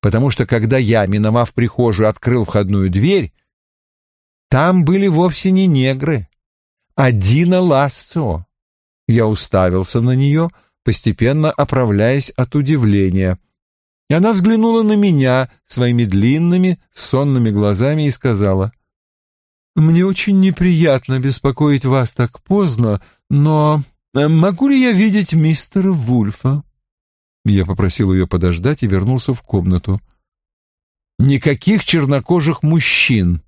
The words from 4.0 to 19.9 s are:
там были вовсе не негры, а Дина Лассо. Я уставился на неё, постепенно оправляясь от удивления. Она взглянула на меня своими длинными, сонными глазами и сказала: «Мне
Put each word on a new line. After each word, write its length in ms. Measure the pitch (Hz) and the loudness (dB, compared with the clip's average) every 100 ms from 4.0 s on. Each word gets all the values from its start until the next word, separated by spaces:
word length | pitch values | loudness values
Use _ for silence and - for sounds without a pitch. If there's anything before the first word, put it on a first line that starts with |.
| _ _ _ _ _ | _ _ _ _ _
там 360 | 131 160 185 | 0 2 2
были 220 | 151 185 196 | 2 2 2
вовсе 440 | 156 180 147 190 | 2 0 0 0
не 160 | 185 190 | 2 2
негры, 640 | 143 131 135 143 143 87 _ _ _ _ _ _ | 2 0 -2 -4 -4 -6 _ _ _ _ _ _
а 180 | - 135 | 0 0
Дина 480 | 113 95 131 170 185 | 2 2 2 2 2
Лассо. 880 | 180 139 143 - - 175 131 82 - _ _ _ _ _ - | 2 2 0 -4 -10 -6 -4 -6 -10 _ _ _ _ _ 0
Я 200 | 113 110 | 2 2
уставился 720 | 107 - 98 92 92 95 - | -2 -2 0 2 0 -2 -2
на 140 | 120 | 0
неё, 360 | 127 139 147 170 _ _ _ | 0 2 0 -2 _ _ _
постепенно 640 | - 110 - 101 113 151 156 | -4 -2 -2 0 0 0 -2
оправляясь 800 | - 143 131 120 101 110 139 135 | -2 -2 0 0 2 0 0 -4
от 240 | - 123 | -4 -2
удивления. 840 | 147 139 151 113 101 95 92 92 92 _ _ _ _ _ _ _ | -2 0 0 2 2 0 0 -2 -4 _ _ _ _ _ _ _
Она 220 | 156 202 | 0 2
взглянула 500 | 214 185 226 226 226 | 2 2 2 2 0
на 140 | 214 214 | 0 2
меня 540 | 202 156 131 127 127 _ _ | 2 2 2 0 -2 _ _
своими 380 | - 123 120 | -4 0 0
длинными, 760 | 113 95 113 147 170 180 185 175 _ | 0 0 0 0 0 0 0 -2 _
сонными 580 | - - 135 143 135 113 | -14 -4 -2 0 0 0
глазами 560 | 101 104 98 131 151 147 | 0 0 0 -2 -2 -4
и 40 | |
сказала: 640 | 127 135 104 101 95 98 - _ _ _ _ _ _ _ _ _ | -4 -4 -2 0 -2 -4 -8 _ _ _ _ _ _ _ _ _
«Мне 300 | - 156 | 0 2